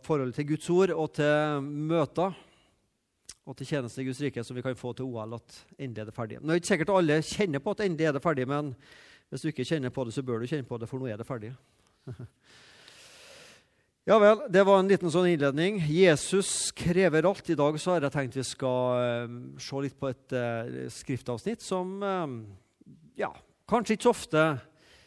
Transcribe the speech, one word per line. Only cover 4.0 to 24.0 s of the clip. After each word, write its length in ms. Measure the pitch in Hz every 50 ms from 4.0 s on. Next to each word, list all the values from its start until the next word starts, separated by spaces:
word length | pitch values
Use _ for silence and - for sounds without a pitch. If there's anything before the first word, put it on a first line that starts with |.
i 60 | 131 131
Guds 120 | 127 127 147
rike 200 | 135 - 120 113
som 140 | - 127 123
vi 60 | 123
kan 100 | 131 123 -
få 140 | - 123 113 -
til 100 | 131 131
O 140 | 120 113
L, 160 | 107 110 120 113
at 180 | _ _ - - - _ - -
endelig 240 | 139 127 113 107
er 80 | 107 110
det 60 | - -
ferdig. 240 | 117 107 117 123
Nå 80 | 143 156
er 80 | 165 175
det 60 | 170
ikke 80 | - 202
sikkert 180 | 151 160 202
at 80 | 196 185
alle 220 | 175 151 147 160 156
kjenner 380 | - - - 214 180 139 139 -
på 100 | 208 196
at 100 | - 214
endelig 240 | 190 165 147 160 156
er 80 | 135 139
det 60 | -
ferdig, 220 | 170 151 135 127 131
men... 240 | 143 147 151 143 123 - - - - - - - - - _ _
Hvis 140 | - 135 -
du 60 | 156
ikke 160 | - - 127 -
kjenner 260 | 170 151 127 123 -
på 80 | 139 127
det, 100 | - -
så 100 | 143 131 127
bør 140 | 117 113
du 80 | 120 131
kjenne 180 | 156 147 123 -
på 100 | 123 113
det, 80 | 117 -
for 80 | 139 131
nå 80 | 131 123
er 140 | 104 104
det 80 | 117 -
ferdig. 260 | 135 113 104 113 131 - _ _ _ _ _ _ _ _ _ 135
<laughs> 180 | 117 - 120 - _ _ _ _ - - - - - - - - - - - - - - - - - - - - - - _ _ _ _ _ _ _ _ - -
Ja 60 | 202 220
vel, 220 | 202 208 220 208 - 233
det 140 | 170 190 202
var 140 | 196 196 190
en 60 | 185 196
liten 220 | 196 175 180 165 143
sånn 140 | 180 180 175
innledning. 460 | 175 147 143 139 135 151 170 196 220 196 160
Jesus 840 | 147 151 175 190 175 151 - - - 185 196 180 - - - - - -
krever 540 | - 117 170 170 185 190 165 147 160 160 185
alt. 220 | 190 - - - 165
I 20 |
dag 200 | 139 143 147 156 147
så 140 | - 185 180
har 140 | 165 143 139
jeg 60 | -
tenkt 220 | 147 135 120 - 135
vi 40 | 120
skal, 520 | - - - 139 127 127 127 127 127 123 123
eh, 380 | 123 120 120 120 120 117 120 123 127 131 139 135
se 200 | - - 143 139 139
litt 80 | 135 135 -
på 80 | 139 135
et, 240 | 123 _ _ - 135
eh, 540 | 123 120 120 117 113 117 127 127 131 131 123
skriftavsnitt 720 | - - - - 135 120 - - 120 113 - 202 233 -
som, 300 | - - 190 185 180 185 196 196
eh, 320 | 202 196 190 185 165 143 123 113 107 104 98 92 _ _ _ _ _ - - - _ - _ -
ja, 80 | - - - - _ _ _ _ _ -
kanskje 240 | 202 240 208 - 220
ikke 140 | -